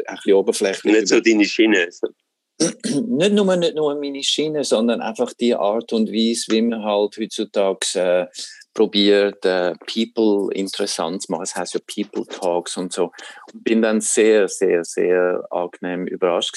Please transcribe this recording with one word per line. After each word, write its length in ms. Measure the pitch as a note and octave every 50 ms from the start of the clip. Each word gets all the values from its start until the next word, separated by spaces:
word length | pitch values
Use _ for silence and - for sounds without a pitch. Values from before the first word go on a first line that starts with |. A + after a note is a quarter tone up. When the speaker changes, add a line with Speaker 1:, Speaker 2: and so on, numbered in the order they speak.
| -
Speaker 1:
ein 100 | - F#2+
bisschen 160 | - - G#2
oberflächlich 640 | F#2+ G2 F#2 A#2 A2 - G#2+ G2 F#2+ - - G#2 G#2
Speaker 2:
Nicht 140 | A2 G#2 G2
so 80 | A#2+
Speaker 1:
über- 80 | A2+ A2+ A2+
Speaker 2:
deine 140 | A2 G#2+ G2+
Schiene. 440 | F#2+ - - A2 A2 G#2 F#2 E2+ F2 - - - - - _ _ _ _ _ _ _ _ -
Speaker 1:
<clears throat> 20 |
Nicht 720 | D#3+ F3+ - - - - D3 C#3 A2 A#2 A#2+ C#3+ F3+ G#3
nur, 240 | G#3 G#3 G3 F#3 F#3
nicht 180 | F3 E3+ D#3 C#3
nur 200 | D#3 D3+ D3 C#3+
meine 260 | D3 C#3+ C#3+ C#3 C#3
Schiene, 400 | C#3 - - - D3 D#3 D3+ D3 C3
sondern 360 | - B2+ A2 A#2 A#2+ A2+ -
einfach 320 | - A2 A2 - B2 A#2+ -
die 200 | - A#2+ A#2+ A#2
Art 380 | - F2 G2+ G#2+ A#2 A#2 -
und 180 | A#2 A2 A2 G2
Weise, 320 | G2 A2+ A2+ A#2 A#2 - - -
wie 100 | G#2+ A2
man 200 | A#2 A#2 A2+ A2 G#2+
halt 340 | G#2+ G#2 G2+ G#2 G2+ - A2
heutzutage, 680 | A2 F#2+ - - G#2 - - G#2 G2 F#2+ F#2+ - - - -
äh, 320 | F#2+ F#2 F2+ F2+ F2+ F2 - - - - - - - - _ -
probiert, 680 | - G#2+ G2 - G#2 G2+ G2+ G2+ G2+ G2+ G2+ F#2+ - -
äh, 300 | F#2+ F#2 F2+ F2+ F2 E2 - -
People 680 | - - A2+ A2+ A#2 - A#2 A2+ G#2+ G2+ G2+ F#2+ - -
interessant 680 | G2 G2 F#2+ - - G2+ - - - E2+ E2 F#2 G2+
zu 100 | - -
machen. 120 | F#2 E2 F#2+
Es 120 | - -
heisst 180 | G2 F2+ - -
ja 60 | - -
People 400 | - - G#2 G#2 - - - -
Talks 500 | - - - F#2+ F2+ E2+ F2 - - -
und 160 | F#2 F#2 F2+
so. 200 | - F#2 F2 E2 - - - - - - - -
Und 120 | - A2+ -
bin 160 | A#2+ A2+ A2+
dann 180 | A2 A2 A2 A2
sehr, 480 | G#2+ - - A#2+ G#2+ A2 G#2+ G#2+ F#2+ F2+
sehr, 360 | - - F#2+ F2+ F2+ E2+ E2
sehr 600 | - - F#2 F#2 F2+ F2+ F2+ F2+ F2+ F2+ F2+ F2+ -
angenehm 560 | F2 F2 F2 F2 - - F#2 F2+ F2+ F2+ F#2
überrascht 460 | - - - F#2 F2 E2+ G2 - - -